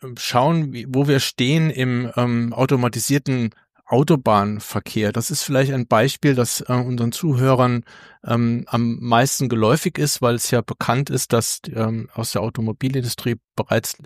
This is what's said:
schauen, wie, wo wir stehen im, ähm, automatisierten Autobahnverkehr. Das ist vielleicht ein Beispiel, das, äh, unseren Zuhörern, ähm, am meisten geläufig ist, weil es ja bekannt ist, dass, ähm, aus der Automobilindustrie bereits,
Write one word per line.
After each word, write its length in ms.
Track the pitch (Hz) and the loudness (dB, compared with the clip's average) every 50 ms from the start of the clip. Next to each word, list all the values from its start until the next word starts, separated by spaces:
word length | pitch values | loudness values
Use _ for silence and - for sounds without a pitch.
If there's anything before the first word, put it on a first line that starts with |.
| - 131 123 117 | -6 -12 -12 -8
schauen, 540 | - - - 123 127 151 165 165 156 143 127 | -8 -2 0 2 2 2 2 2 0 -2 -6
wie, 140 | 120 113 139 | -8 -8 -2
wo 200 | 127 131 143 143 | 0 2 2 4
wir 100 | 147 139 | 4 2
stehen 520 | - - - - 131 123 147 165 160 156 | 2 -2 -2 -2 0 2 2 2 2 0
im, 420 | 135 - 131 127 123 120 123 117 - | 0 0 -2 0 0 -2 -2 -2 -2
ähm, 360 | - 123 123 120 117 120 117 117 | 0 0 0 0 0 -2 -2 0
automatisierten 960 | 113 127 127 143 131 123 120 117 120 107 - 139 143 - - 135 127 117 110 - _ _ _ _ _ _ | 0 0 2 2 2 2 0 0 -2 -2 0 0 0 0 0 0 0 0 -2 -4 _ _ _ _ _ _
Autobahnverkehr. 1300 | - - 123 147 151 170 143 127 113 107 104 101 104 107 107 - - - 107 - - - 113 107 104 104 | 0 2 2 4 4 2 2 4 4 4 4 2 2 -2 -6 -8 -6 -6 -6 -6 -4 -2 -2 0 0 0
Das 200 | 120 - - 160 | -2 -4 -4 -4
ist 100 | - - | -6 -4
vielleicht 300 | - 143 131 139 135 135 | 0 0 0 2 2 0
ein 160 | 131 123 - | -2 -2 2
Beispiel, 480 | - 110 113 139 - - - 147 135 | 2 2 2 2 0 0 2 2 2
das, 240 | 123 120 117 - - | 2 0 -2 -2 -6
äh, 120 | - - 127 | -4 -2 -2
unseren 380 | 123 123 127 123 123 117 117 | -2 0 -2 -2 -2 -2 -2
Zuhörern, 720 | 113 - - 165 139 123 127 135 135 123 127 123 120 120 120 - - - - - - _ - | -2 -2 -2 0 0 2 4 4 4 4 4 4 2 0 -2 -6 -14 -20 -20 -20 -20 _ -4
ähm, 400 | - 120 117 120 117 117 120 - - | -2 0 2 2 2 0 -2 -4 -2
am 300 | - 120 120 117 117 - | -2 0 0 0 -2 -4
meisten 480 | 120 120 117 117 127 139 - - - 127 | -2 2 4 4 4 4 0 -2 -2 -2
geläufig 500 | 120 113 110 107 127 160 - 185 - - | 0 2 2 4 2 2 0 -4 -4 -2
ist, 240 | 151 147 - - - | -2 -2 -2 0 0
weil 140 | 120 120 | 0 0
es 160 | 120 - - - | 0 -2 0 0
ja 80 | 120 | 0
bekannt 500 | 113 - - - - - 120 123 139 - | 0 -2 -6 -6 -2 -2 0 0 0 -2
ist, 220 | 147 165 - - - | -4 -4 -2 0 0
dass, 280 | 117 113 - - - - - 131 | 0 0 -2 -6 -8 -10 -10 -6
ähm, 340 | 117 113 110 113 113 107 - - | -4 -4 -4 -4 -6 -8 -8 -8
aus 160 | - 110 - | -8 -6 -4
der 120 | - - 98 | -4 -4 -4
Automobilindustrie 1000 | 113 - - 113 110 107 - - 131 135 135 120 123 - - - 123 120 113 - _ _ | -4 -4 -4 -4 -4 -4 -4 -4 -2 -2 -2 -4 -4 -6 -6 -4 -4 -4 -4 -8 _ _
bereits, 400 | - - - - 113 - - - - - | -8 -4 -2 -2 -2 -2 -4 -8 -12 -16